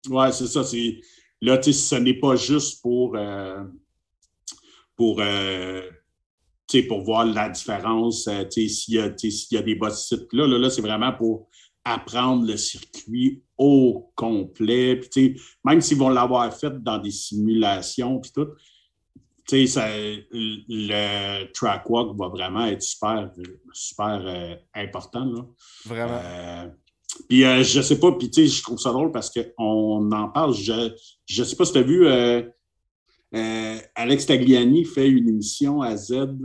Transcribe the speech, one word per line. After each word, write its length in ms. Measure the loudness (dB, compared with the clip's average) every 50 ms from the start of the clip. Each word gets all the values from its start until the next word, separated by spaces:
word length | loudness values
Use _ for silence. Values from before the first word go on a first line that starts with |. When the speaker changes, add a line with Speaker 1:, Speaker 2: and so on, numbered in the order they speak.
| -10 -4
Speaker 1:
ouais, 220 | 0 2 2 2
c'est 140 | 0 -2 -6
ça. 180 | -4 -2 -2 -2
C'est, 360 | -2 -4 -4 -4 -4 -4 -6 -16 _ _ _ _ _ _ _
là, 160 | 0 2 2 4
tu 140 | 4 2
sais, 240 | 2 2 0 -2 0
ce 40 | 0
n'est 160 | 2 2 0 2
pas 160 | 2 2 2
juste 440 | 2 2 0 0 0 0 -4 -8 -6
pour, 320 | -4 -2 0 0 0 -2 -2
euh... 480 | -6 -6 -8 -8 -10 -10 -10 -12 -12 -14 -16 -18 -20 _ _ _ _ _ _ _ _ _ _ _ _ _ -20 -20 _ _ _ _ _ _ _ _
Pour, 220 | 0 0 0 2 0
euh, 640 | -2 -2 -2 -4 -4 -4 -6 -6 -8 -8 -10 -12 -12 -16 -20 _ _ _ _ _ _ _ _ _ _ _ _ _ _
tu 140 | 2 2 2
sais, 60 | 2
pour 160 | 2 -4 -4
voir 220 | -2 0 0 2 2
la 220 | 2 0 0 -4 -4
différence, 760 | -6 -10 -8 -6 -8 -4 -2 -2 0 0 0 -2 -2 -4 -6
euh, 180 | -6 -6 -6 -6 -4
tu 120 | -2 -2
sais, 120 | -2 -2 -4
s'il 200 | -6 -6 -2 -2
y 40 | 0
a, 120 | 0 -2
tu 200 | -6 -6 -6 -6
sais, 60 | -6
s'il 200 | -6 -6 -4 -4
y 40 | -2
a 20 |
des 120 | -2 -2 -2
bas 160 | -2 -2 -4
sites. 420 | -4 -6 -6 -6 -6 -6 -6 -4
Là, 140 | -2 2 2
là, 120 | 4 4 4
là, 120 | 2 0
c'est 120 | 0 -2
vraiment 300 | -4 -2 -2 -2 -2 -2
pour 360 | -2 -2 -2 -2 -2 -4 -8 _ _ _ _ _ _ _ _
apprendre 640 | -6 -6 -6 -8 -6 -4 -2 0 2 2 2 2
le 100 | 0 -2
circuit 840 | -4 -4 -6 -8 -10 -16 _ -20 -20 -12 -8 -4 0 0 0 0 -2 _ _ _
au 540 | 4 6 6 8 8 6 6 4 0 -8 _ _
complet. 800 | -6 -4 -2 -2 -2 -2 -6 -4 -2 0 2 2 2 2 2 0
Puis, 120 | 0 -4 -2
tu 240 | 2 4 4 4 4
sais, 60 | -2 -12 -20 _ _ 2
même 160 | 4 4 4
s'ils 180 | 6 4 2 4
vont 100 | 4 4
l'avoir 440 | 4 4 2 2 2 0 0 0 -4
fait 280 | -6 -8 -8 -8 -6
dans 160 | -6 -6 -6 -4
des 120 | -6 -8
simulations, 1080 | -10 -10 -10 -6 -4 -2 0 2 2 2 2 2 0 -2 -6 -8 -6 -4 -2 -2 -4 -4
puis 140 | -6 -8 _
tout, 120 | -6 -6 -6 -8 _ _ _ _ _ _ _ _ _ _ _ _ -20 _ _ _ _ _
tu 140 | 0 4 4
sais, 60 | 4
ça, 200 | 4 2 -2 -2 -2 -4 -6 -8 -8 -10 -12 -14 _
le 1200 | -8 -6 -6 -6 -6 -10 -10 -8 -6 -6 -4 -4 -4 -4 -2 -4 -4 -4 -6 -6 -8 -8 -10 -12
track 360 | -8 -4 -2 -2 -2 -4 -2 -2
walk 300 | 0 0 0 -2 -6 -8
va 100 | -8 -8
vraiment 380 | -8 -8 -8 -6 -4 -4 -2
être 160 | -2 -4 -4
super, 480 | -6 -10 -8 -6 -4 -4 -4 -4 -6 -10 -14 -16 -18 -18 -18 -20 _ -20
super, 480 | -16 -14 -14 -12 -8 -6 -6 -4 -4 -6 -8
euh, 280 | -8 -8 -10 -10 -12 -14 -18 _ _ _
important, 500 | -12 -12 -12 -12 -14 -16 -12 -10 -6 -6
là. 220 | -6 -6 -8 -12 -16 _ _ -20 -20 -20 -20 -16
Speaker 2:
Vraiment. 340 | -12 -8 -6 -6 -6 -6 -8
Speaker 1:
Euh, 440 | -10 -12 -14 -14 -14 -14 -14 -14 -14 -16 -18 _ _ _ _ _ _ -16 -16 -16 -4 _
puis, 140 | 6 6 8
euh, 180 | 8 6 6
je 180 | 4 4 4 2
sais 180 | 4 2 4 6
pas, 140 | 6 4
puis 180 | 4 4 -4 2
tu 120 | 4 6 6
sais, 80 | 6 4
je 60 | 0
trouve 160 | -4 -6 -8 -4
ça 140 | -4 -2
drôle 180 | 0 0 -2 -2
parce 200 | -2 -4 -8 -6
qu'on 840 | -6 -6 -8 -8 -6 -4 -2 0 0 2 2 0 0 0 0 0
en 160 | 0 -2 -2 -2
parle. 260 | -2 0 0 0 0
Je, 380 | 0 -2 -2 -2 -2 -2 -4 -6 -12 -20 -20 _ _ _
je 180 | -6 -4 -4 -4
sais 120 | -4 0
pas 80 | 0 0
si 80 | 2
t'as 80 | 4 4
vu, 260 | 4 4 6 6 6
euh, 360 | 6 6 4 4 2 2 0 -2 -6 _ _ _ _ _ _ _ _ _ _ _ _ _ _ _ _ -6
euh, 440 | -6 -4 -4 -4 -6 -6 -8 -10 -12 -14 _ _
Alex 320 | -6 0 0 0 0 2
Tagliani 580 | 2 2 4 6 6 6 6 6 6 4 4 4
fait 240 | 0 0 2 4 6
une 200 | 6 6 4 4
émission 500 | 2 0 -2 -6 -4 -2 -2 0 0 -2
à 160 | -2 -4 -6
Z 320 | -6 -4 -4 -2 -2 -2 -4 -6 -10